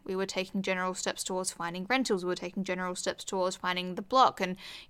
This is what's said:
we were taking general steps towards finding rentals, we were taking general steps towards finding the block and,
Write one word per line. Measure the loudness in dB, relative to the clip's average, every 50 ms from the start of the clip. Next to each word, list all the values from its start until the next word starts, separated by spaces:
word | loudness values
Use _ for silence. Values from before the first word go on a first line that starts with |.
| -6
we | -4 -2
were | -2 -2
taking | -2 0 -2 -2 -2 -2 -2
general | 0 0 0 0 0 -2 -2
steps | -2 -2 -4 -2 -4 -4
towards | -4 -2 -2 -2 -2
finding | -4 -4 -6 -6 -4 -4 -2 0
rentals, | 2 2 4 2 2 2 2
we | 0
were | -2
taking | -2 -4 -6 -4 -4 -2
general | -2 -2 -2 -2 -4 -4
steps | -2 -2 -2 -2 -4 -4
towards | -4 0 0 2 0 0
finding | -2 -2 -2 0 0 -2 -4 -4
the | -6
block | -4 2 6 8 8 8 6 2
and, | -2 -2 -2 -4 -8 -14 -14 -16 -14 -6